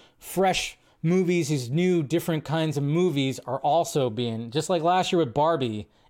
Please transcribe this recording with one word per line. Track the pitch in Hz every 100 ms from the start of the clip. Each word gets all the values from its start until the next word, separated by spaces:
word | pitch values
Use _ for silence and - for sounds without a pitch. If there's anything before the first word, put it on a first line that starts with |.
| - _
fresh | - 180 190 - - - _ _
movies, | 160 185 180 175 147
these | 147 117
new | 151 185 175
different | 135 165 165 156 -
kinds | 160 160 143
of |
movies | 143 160 180 143 135 120
are | - 131
also | 147 160 160 151 127
being, | 110 120 113 117
just | 139 156
like | 175
last | 165 185 180
year | 180
with | 143
Barbie | 143 156 165 123 107 - _ _